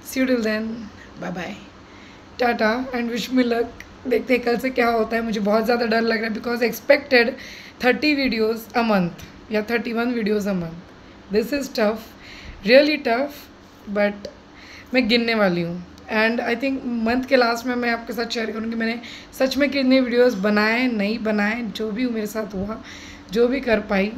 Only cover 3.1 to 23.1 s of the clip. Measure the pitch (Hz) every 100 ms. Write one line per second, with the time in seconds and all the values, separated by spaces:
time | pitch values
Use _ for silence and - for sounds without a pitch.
3.1 | 233 190 254 240 233 240 - - - 262
4.1 | 240 - 247 240 240 262 254 233 226 220
5.1 | 226 226 214 202 220 220 240 233 226 226
6.1 | 220 226 214 247 233 233 - - 190 -
7.1 | 247 226 - - - - - 247 247 302
8.1 | 285 262 220 220 226 - 247 226 202 175
9.1 | - - - - 214 214 233 247 226 240
10.1 | 240 208 214 196 185 165 170 - - -
11.1 | - - 202 233 285 262 - 214 220 -
12.1 | - - - - - 196 254 302 294 262
13.1 | 233 294 - - - - - - 202 202
14.1 | 202 - - - - - - - 254 233
15.1 | 240 233 226 196 175 170 180 180 - -
16.1 | 220 220 233 - 233 277 269 247 240 226
17.1 | 247 254 262 233 233 262 247 240 233 -
18.1 | 220 233 240 220 214 226 226 226 233 -
19.1 | - - - 262 254 285 277 254 262 247
20.1 | 240 247 202 208 208 214 233 254 220 196
21.1 | 226 214 214 208 233 226 - 220 208 254
22.1 | 226 208 220 208 190 196 220 - - -